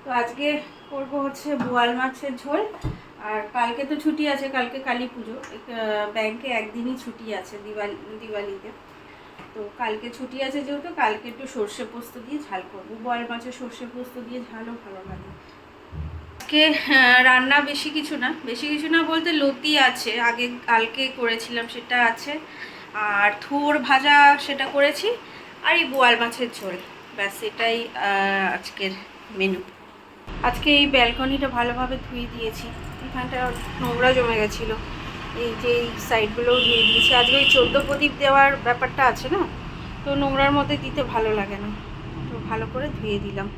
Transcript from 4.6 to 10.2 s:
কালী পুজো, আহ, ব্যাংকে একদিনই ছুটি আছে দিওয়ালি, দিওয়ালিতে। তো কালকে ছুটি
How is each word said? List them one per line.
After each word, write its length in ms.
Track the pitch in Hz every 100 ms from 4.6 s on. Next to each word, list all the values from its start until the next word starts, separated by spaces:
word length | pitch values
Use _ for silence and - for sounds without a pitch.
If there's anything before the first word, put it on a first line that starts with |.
| 240 262
কালী 280 | 262 247 254 247
পুজো, 180 | 220
আহ, 800 | 254 269 220 - 233 220 214 208
ব্যাংকে 340 | 220 214 226 269
একদিনই 480 | 233 214 226 240 254 240
ছুটি 280 | - 220
আছে 240 | 196 185 208
দিওয়ালি, 320 | 202 214 208 - 202 214
দিওয়ালিতে। 500 | 226 208 202 196 214 208 - - - - - - -
তো 160 | 220 208 -
কালকে 320 | 233 214 240
ছুটি 340 | 233